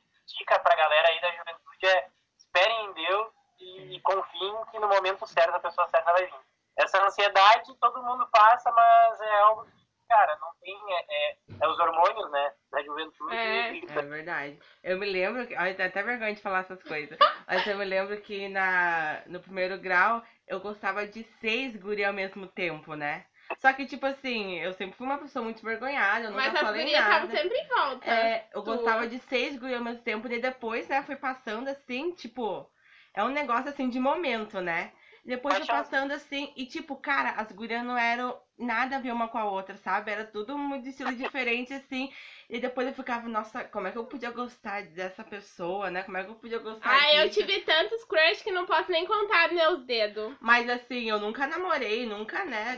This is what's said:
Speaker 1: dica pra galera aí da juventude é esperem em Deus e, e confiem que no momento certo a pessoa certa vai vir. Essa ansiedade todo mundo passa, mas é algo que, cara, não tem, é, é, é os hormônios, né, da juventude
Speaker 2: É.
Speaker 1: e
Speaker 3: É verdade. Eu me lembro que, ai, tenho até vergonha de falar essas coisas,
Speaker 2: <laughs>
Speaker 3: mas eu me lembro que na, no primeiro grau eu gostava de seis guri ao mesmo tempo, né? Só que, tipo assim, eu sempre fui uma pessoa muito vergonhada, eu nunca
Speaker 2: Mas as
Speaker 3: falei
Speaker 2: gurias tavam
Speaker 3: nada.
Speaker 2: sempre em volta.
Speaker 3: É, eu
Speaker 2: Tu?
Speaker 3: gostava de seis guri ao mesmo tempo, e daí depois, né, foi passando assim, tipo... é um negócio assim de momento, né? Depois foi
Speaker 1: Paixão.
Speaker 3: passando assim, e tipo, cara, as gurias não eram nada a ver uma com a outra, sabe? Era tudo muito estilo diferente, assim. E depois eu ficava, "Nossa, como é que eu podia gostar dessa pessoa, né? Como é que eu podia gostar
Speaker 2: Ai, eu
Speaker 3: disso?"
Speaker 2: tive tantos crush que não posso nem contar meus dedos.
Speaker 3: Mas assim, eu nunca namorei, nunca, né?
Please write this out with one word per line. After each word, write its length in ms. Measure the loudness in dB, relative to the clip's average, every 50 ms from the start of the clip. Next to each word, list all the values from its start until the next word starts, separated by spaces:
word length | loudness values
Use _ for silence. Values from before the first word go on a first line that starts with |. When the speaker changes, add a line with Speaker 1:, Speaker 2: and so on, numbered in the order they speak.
| _ _ _ _ _ -14 -12 -6
Speaker 1:
dica 200 | 0 2 2 4
pra 160 | 6 4 4
galera 320 | 6 4 4 6 6 6 4
aí 120 | 2 2
da 100 | 0 -4
juventude 540 | -4 -4 -10 -12 -14 -14 _ -20 -10 -2 2
é 240 | 4 4 4 2 -2 _ _ _ _ _ _
esperem 480 | _ _ 2 4 4 4 2 0 -4
em 60 | -6 -8
Deus 380 | -4 -2 0 0 0 0 -4 -8 _ _ _ _ _
e, 360 | -20 -20 -18 -18 -16 -16 -12
e 40 | -4
confiem 640 | 0 0 0 0 0 -4 -8 -6 -6 -6 -6 -8 -10 -10
que 80 | -6 -2
no 100 | 2 4
momento 380 | 4 4 4 2 -2 -2 -4
certo 280 | -2 4 4 4 4 4
a 40 | 0
pessoa 280 | -4 -4 0 0 0 4
certa 240 | 4 2 4 6
vai 120 | 4 4 2
vir. 140 | 0 -6 -16 -20 _ _ _ _ _ 0
Essa 260 | 0 0 2 4 4 4
ansiedade 720 | 4 2 2 2 4 6 8 10 10 8 8 4 -4 -6 0
todo 220 | 0 0 0 0
mundo 240 | -4 -4 -2 -4 -2 4
passa, 380 | 8 10 10 10 8 6 4 4
mas 480 | 6 8 8 10 10 10 8 6 4 0
é 200 | -2 2 6 8
algo 240 | 8 8 6 4 -2
que, 200 | -16 _ _ _ _ _ _ _ 4
cara, 280 | 6 6 6 6 4 -2
não 140 | -6 -14 -14 _
tem, 160 | -14 -16 -14 -12 -6 -4 -4
é, 100 | -4 -4 -4 -2 -2 -2 -2
é, 40 | -2 _ _ -12 -4 0
é 60 | 0 2
os 100 | 2 2
hormônios, 520 | 2 2 4 6 4 4 4 0 -6 -4
né, 240 | -2 0 0 -2 -4 _ _ -6
da 100 | -6 -6
juventude 520 | -4 -4 -6 -8 -8 -10 -10 -12 -10 -6 -4
Speaker 2:
É. 360 | -2 -2 0 0 0 -2 -2 -6
Speaker 1:
e 100 | -10 -10 -8
Speaker 3:
É 140 | -6 -6
verdade. 560 | -6 -6 -6 -10 -8 -6 -6 -6 -6 -8 -12 -16 -20 -20 _ _
Eu 160 | -4 -4 -4 -2
me 80 | -2
lembro 400 | -2 0 0 0 0 -2 -4 -6
que, 80 | -6 -4
ai, 200 | -2 -2 -2 0
tenho 140 | -2 -2 -2
até 140 | -2 -2
vergonha 320 | -2 -2 -4 -4 -4 -4 -6
de 80 | -4
falar 180 | -4 -2 -2 -2
essas 220 | -2 -4 -10 -14
coisas, 360 | -10 -8 -6 -6 -6 -4 2 4
Speaker 2:
<laughs> 280 | 4 4 4 0 -6
Speaker 3:
mas 200 | -2 -2 0 0
eu 100 | 0 -2
me 80 | -4 -2
lembro 360 | -2 -2 -2 -2 -2 -6 -10
que 260 | -10 -10 -10 -8 -8 -4
na, 720 | -2 0 0 2 2 2 2 2 2 0 -2 -2 -4 -6 -10
no 140 | -12 -14 -14
primeiro 380 | -12 -10 -4 -4 -2 -2 -4 -4
grau 440 | -2 0 2 4 4 4 2 0 -4 -10 _ _ _
eu 140 | -8 -8 -8
gostava 460 | -6 -8 -10 -6 -4 -4 -4 -4 -6
de 160 | -8 -8 -14 -16 -16 _ _
seis 360 | -4 -2 -2 -2 -2 -4 -8
guri 280 | -10 -6 -6 -2 0 0
ao 80 | 0
mesmo 340 | 0 -2 -4 -6 -6 -10 -14 -12
tempo, 460 | -8 -4 -4 -4 -4 -6 -10 -12 -10
né? 320 | -6 -6 -6 -6 -6 -10 _ _ _ _ -14 -6 2
Só 140 | 2 2
que, 140 | 2 2 -4
tipo 180 | -8 -8 -4 -4
assim, 520 | -4 -4 -4 -6 -4 -4 -4 -4 -4 -6 -6
eu 140 | -6 -6
sempre 240 | -6 -6 -10 -10 -10
fui 100 | -10 -6
uma 120 | -6 -6 -6
pessoa 260 | -8 -8 -8 -6 -6
muito 180 | -6 -8 -8
vergonhada, 640 | -6 -6 -6 -6 -4 -4 -2 0 2 2 2 0 -2
eu 40 | -4
nunca 100 | -4 -2
Speaker 2:
Mas 120 | -2 0 0
as 60 | 0
Speaker 3:
falei 220 | 0 0 0 -2
Speaker 2:
gurias 220 | -2 0 2 4 4
tavam 160 | 4 4 4 2 0
Speaker 3:
nada. 40 | -2
Speaker 2:
sempre 220 | -2 -2 -2 -2 -4
em 100 | -4 -2
volta. 360 | 0 0 0 0 -2 -6 -2 0
Speaker 3:
É, 340 | 2 2 2 2 0 -2 -6 -8
eu 100 | -10 -8
Speaker 2:
Tu? 80 | -6 -4
Speaker 3:
gostava 360 | -4 -2 0 0 0 0 0
de 120 | -4 -6 -10
seis 360 | -8 -4 -2 -2 -2 -2 -6 -8
guri 160 | -8 -6 -6
ao 100 | -6 -6
mesmo 180 | -6 -8 -8
tempo, 240 | -6 -6 -6 -4 -4
e 40 | -6
daí 100 | -6 -4
depois, 480 | -4 -4 -6 -4 -8 -6 -6 -6 -4 -2
né, 140 | -2 -2
foi 140 | -2 -4 -10
passando 520 | -8 -6 -8 -8 -8 -8 -8 -8 -6 -6 -6
assim, 440 | -8 -8 _ -8 -6 -6 -4 -6
tipo... 560 | -8 -8 -12 -14 -8 -6 -4 -4 -4 -6 -10 _ _ _ _ _ _ -20 _ _ -4
é 80 | -2
um 60 | -2 -2
negócio 380 | -2 -2 -2 0 -2 -2 -2 -4
assim 180 | -6 -4 -4 -2
de 120 | -2 0
momento, 600 | 0 2 0 0 0 -2 -2 -2 -4 -6 -6 -6
né? 320 | -4 -2 -2 -2 -4 -6 -12 _ _ _ -20 _ -10
Depois 320 | -8 -8 -4 -2 0 0
foi 100 | 0 0
Speaker 1:
Paixão. 100 | -2 -2 -2
Speaker 3:
passando 300 | -2 -2 -2 -2 -2 -2
assim, 400 | -6 -8 -8 -8 -8 -8 -8 -8 -10
e 120 | -12 -12
tipo, 300 | -10 -10 -12 -10 -10 -12
cara, 340 | -10 -4 -4 -2 -2 -2 -2 -4 -6
as 100 | -8 -10
gurias 300 | -10 -12 -8 -6 -6 -6
não 140 | -4 -2 -2
eram 420 | 0 0 0 0 -2 -4 -6 -6 -8 _ _ _ -8
nada 380 | -6 -2 0 0 0 -2 -2
a 20 | -4
ver 120 | -4 -4
uma 140 | -2 -2 -2 -2
com 100 | -2 -4
a 80 | -2
outra, 280 | -2 -2 -4 -6 -8 -12 -10
sabe? 320 | -4 -2 -2 -2 -2 -4
Era 140 | -6 -6 -6
tudo 320 | -8 -8 -8 -8 -6 -6 -6
muito 280 | -4 -4 -6 -6 -8
estilo 280 | -10 -10 -8 -6 -6 -6
diferente, 580 | -6 -6 -6 -4 -2 -2 -2 -2 -2 -4 -6
assim. 400 | -10 -12 -10 -8 -6 -6 -6 -6 -8 -14 -20 -20 -20 -20 -16 -10
E 100 | -8 -6
depois 260 | -6 -4 -2 -2 -4
eu 60 | -4
ficava, 340 | -4 -6 -6 -6 -6 -6 -4
"Nossa, 380 | -4 -4 -4 -4 -6 -8 -12 -10
como 220 | -8 -8 -6 -6
é 60 | -6
que 40 | -6
eu 80 | -8 -10
podia 260 | -10 -10 -10 -8 -8
gostar 520 | -6 -8 -8 -10 -10 _ -10 -8 -8 -8
dessa 420 | -8 -10 -10 -8 -8 -8 -10 -12 -16
pessoa, 640 | -14 -14 -14 -16 -16 _ -8 -6 -4 -4 -4 -4 -4
né? 120 | -4 -6
Como 160 | -8 -6 -6 -8
é 60 | -8
que 60 | -8
eu 40 | -12
podia 240 | -16 -12 -8 -8 -6
gostar 320 | -6 -8 -10 -4 0 4
Speaker 2:
Ai, 320 | 6 6 6 6 6 6
eu 60 | 4 4
Speaker 3:
disso?" 120 | 2 0
Speaker 2:
tive 200 | 2 2 0 0
tantos 420 | 2 2 4 4 2 2 -2 -6 -4
crush 380 | 0 4 4 6 4 4 0
que 100 | -4 -4
não 140 | -4 -2 0
posso 240 | 0 0 0 2 2
nem 140 | 0 0 0
contar 440 | 0 0 0 0 2 4 4 4 4
meus 320 | 4 2 2 2 2 0 -4
dedos. 500 | -4 -2 0 0 -2 -2 -6 -8 -10 -10 -4
Speaker 3:
Mas 280 | 2 4 4 4 4 0
assim, 400 | -4 -4 -4 -6 -6 -4 -2 0
eu 100 | 0 0
nunca 280 | 0 -2 -4 -4 -4
namorei, 580 | -4 -4 -4 -2 0 0 0 0 -2 -2 -2 -2
nunca, 400 | -4 -6 -8 -8 -8 -6 -6 -6
né? 320 | -4 -4 -6 -4 -6 -6